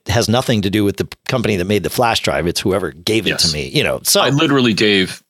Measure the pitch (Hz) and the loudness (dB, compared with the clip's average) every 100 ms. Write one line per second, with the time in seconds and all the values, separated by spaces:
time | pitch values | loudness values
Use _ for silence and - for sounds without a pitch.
0 | - 107 104 117 127 113 98 107 101 95 | -2 0 2 0 2 0 0 0 0 0
1 | - - - 127 104 101 180 202 175 - | -6 -10 -6 -2 0 0 0 0 0 0
2 | 120 110 - 71 82 - 107 98 90 71 | 0 0 0 0 -2 -2 0 0 -2 -6
3 | 87 110 90 78 82 76 67 147 92 67 | -2 0 0 -2 -2 -2 -4 -2 -2 -2
4 | - 202 151 139 156 139 123 98 107 101 | 0 0 2 2 2 2 2 2 2 2
5 | 90 - _ | 0 -4 _